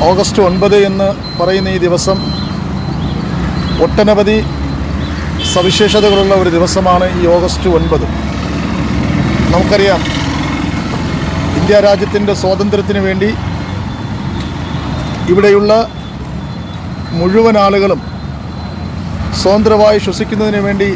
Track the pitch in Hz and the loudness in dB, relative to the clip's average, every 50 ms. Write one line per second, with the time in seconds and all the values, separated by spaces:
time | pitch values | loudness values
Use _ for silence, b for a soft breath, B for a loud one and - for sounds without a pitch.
0 | 147 165 185 185 202 - 208 220 196 175 180 185 196 202 196 208 202 196 190 190 | 4 2 2 4 2 2 2 4 4 4 2 2 2 4 4 4 4 4 2 0
1 | 196 196 196 - - - - - 170 180 190 190 190 190 190 185 175 175 175 170 | 0 0 -2 -4 -8 -10 -4 -2 0 0 0 0 0 0 -2 0 0 2 0 0
2 | - 190 190 190 - 147 147 - - - - - - - - - - - - - | 2 0 0 0 -2 -4 -4 -4 -6 -6 -6 -6 -6 -6 -6 -6 -6 -4 -4 -4
3 | - - - - - - - - - - - - - - - 156 160 165 - 214 | -4 -4 -4 -4 -4 -4 -4 -4 -2 -2 -2 -2 -2 -2 0 2 2 2 2 2
4 | 208 208 214 196 202 196 214 214 214 - - - - - - - - - - - | 4 4 4 4 4 2 2 0 0 -2 -4 -4 -4 -4 -4 -4 -4 -4 -4 -4
5 | - - - - - - - - - - - 185 175 190 - - 214 196 190 214 | -4 -4 -6 -6 -6 -4 -4 -4 -2 0 0 2 2 2 2 2 2 4 4 4
6 | 202 208 196 196 196 190 196 190 185 175 165 170 175 180 - 196 190 185 180 180 | 4 4 4 4 4 4 4 4 2 2 2 2 2 2 0 0 2 4 4 4
7 | 180 185 180 175 175 170 170 175 180 175 - - - 190 175 160 160 160 165 143 | 2 0 0 0 2 4 4 4 2 0 -2 -2 0 2 2 2 2 2 0 0
8 | - - - - - - - - - - - - - - - - - - - - | 0 -2 -4 -4 -4 -6 -6 -6 -4 -4 -4 -4 -4 -4 -2 -2 -2 -2 0 0
9 | - - - - - - - - - - 254 269 277 - 208 202 196 196 190 - | 0 0 0 0 0 0 2 2 2 2 4 2 4 2 2 4 4 4 2 0
10 | 160 - - - - - - - - - - - - - - - - - - - | 0 -2 -2 -2 -2 -2 -4 -4 -4 -4 -4 -4 -4 -4 -4 -4 -4 -4 -4 -4
11 | - - - - - - - - - - - - 175 180 208 208 202 202 202 185 | -4 -4 -4 -4 -4 -4 -2 -2 -2 -2 0 0 2 4 4 4 4 4 2 2
12 | 202 - - 202 202 202 202 190 - 185 190 185 202 208 202 196 190 196 202 202 | 0 -2 -2 -2 0 0 0 0 0 -2 0 0 0 0 0 0 0 0 -2 0
13 | 190 190 190 196 196 214 226 - - - - - - - - - - - - - | 0 -2 0 0 -2 -2 -2 -4 -6 -6 -6 -6 -6 -6 -6 -8 -6 -8 -8 -8
14 | - - - - - - - - - - - - - - - - - - - - | -8 -8 -8 -6 -6 -6 -6 -6 -6 -6 -6 -8 -8 -6 -6 -6 -6 -4 -6 -4
15 | - - - - - - 175 190 202 208 202 202 202 208 214 226 233 220 - - | -4 -6 -6 -4 -2 0 2 4 4 4 4 4 4 4 4 2 2 0 -6 -12
16 | - - - - - - - - - - - - - - - - - - - - | -12 -12 -12 -10 -10 -10 -10 -10 -10 -10 -10 -10 -10 -10 -10 -10 -10 -10 -10 -10
17 | - - - 170 170 185 190 220 226 226 214 208 196 196 196 196 196 196 180 139 | -8 -6 -2 0 0 2 4 4 4 6 4 6 4 4 4 4 2 2 0 0
18 | - - - - - - - - - - - - - - - - - - - - | -4 -10 -10 -10 -10 -10 -10 -10 -10 -10 -10 -8 -8 -8 -8 -8 -8 -8 -8 -8
19 | - - - - - - - - - 185 196 214 214 220 214 208 208 214 214 202 | -8 -8 -6 -6 -6 -4 -4 0 2 2 4 4 4 4 4 6 6 4 4 2
20 | 202 196 180 - 220 - 214 202 214 214 208 208 196 202 202 196 196 202 185 | 0 -2 -4 -4 -4 -4 -2 -2 0 0 0 0 0 0 0 0 0 0 -2